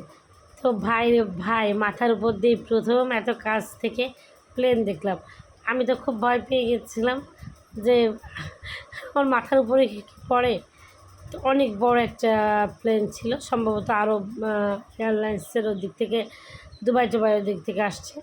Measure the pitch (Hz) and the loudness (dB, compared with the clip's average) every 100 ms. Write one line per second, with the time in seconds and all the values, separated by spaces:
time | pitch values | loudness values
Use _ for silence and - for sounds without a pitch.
0 | - - _ - _ - 262 226 196 226 | -6 -20 _ -20 _ -4 -2 0 0 0
1 | 233 233 214 175 185 226 214 208 208 202 | 4 4 2 -4 -2 0 0 0 0 0
2 | 240 220 220 202 233 233 - 226 220 247 | 0 2 0 2 2 2 2 0 2 2
3 | 254 233 214 233 214 220 214 - 226 220 | 2 0 -2 -4 -2 -2 -4 -6 -6 -4
4 | 254 - - - _ - 254 240 202 180 | -6 -6 -20 -20 _ 0 2 2 0 -2
5 | 202 180 - - - - - 247 247 254 | -4 -4 -8 -20 -20 -10 -4 -2 0 0
6 | - 226 240 247 - 262 233 233 214 - | -2 -2 0 0 0 0 0 -2 -4 -2
7 | 240 262 285 - - - _ 226 208 247 | -2 -2 -8 -16 -20 -20 _ -4 2 4
8 | 233 214 - - - - - - - - | 4 0 -10 -14 -14 -14 -14 -14 -14 -16
9 | 539 285 277 254 247 269 226 262 254 208 | -4 0 2 2 4 2 4 4 2 -2
10 | - - - 247 247 202 - _ - - | -14 -20 -2 0 2 -2 -6 _ -20 -20
11 | - - - - 262 269 269 202 240 240 | -20 -20 -16 -4 2 2 2 2 2 4
12 | 226 226 226 220 208 208 208 156 226 220 | 2 0 2 2 2 2 0 -2 0 0
13 | 208 - 220 269 - 240 220 214 208 214 | 0 -4 -6 -6 -2 -2 0 -2 0 0
14 | 208 214 196 233 214 208 208 202 - - | 2 0 -2 -6 -4 0 0 -2 -8 -6
15 | 220 214 214 208 - 233 214 196 185 - | -2 0 -2 -4 -4 -2 -2 -4 -6 -6
16 | 220 226 220 - - - - - 208 247 | -2 -2 -4 -10 -20 -20 -20 -4 0 2
17 | 240 226 220 214 202 190 - 190 208 - | 2 2 2 2 0 -4 -4 -2 -2 -4
18 | - 302 | -12 -18